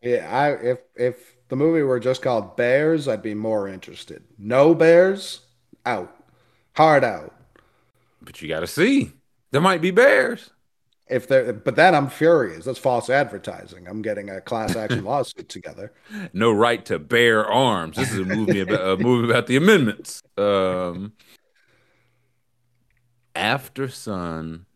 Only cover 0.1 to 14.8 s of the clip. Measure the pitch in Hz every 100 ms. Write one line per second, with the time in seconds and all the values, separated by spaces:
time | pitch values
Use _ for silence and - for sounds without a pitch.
0.1 | 120 80 117 147 135 120 127 _ - 123
1.1 | 123 - _ _ 127 151 165 143 127 117
2.1 | 127 135 120 95 - 120 131 156 165 139
3.1 | 110 110 107 110 110 98 92 - 82 -
4.1 | - _ _ 101 123 147 165 165 170 185
5.1 | 202 - - _ _ _ _ - 110 90
6.1 | _ _ _ _ _ _ - 156 147 127
7.1 | 92 76 _ _ _ _ _ _ _ _
8.1 | _ - - 76 78 85 - 190 269 -
9.1 | - _ _ _ 139 180 185 170 185 269
10.1 | - 247 240 - _ _ _ _ _ _
11.1 | 127 - 135 120 107 - 127 170 160 139
12.1 | - 160 170 110 80 85 123 139 120 113
13.1 | 131 135 101 - 90 90 87 87 104 107
14.1 | 101 101 95 - 117 107 117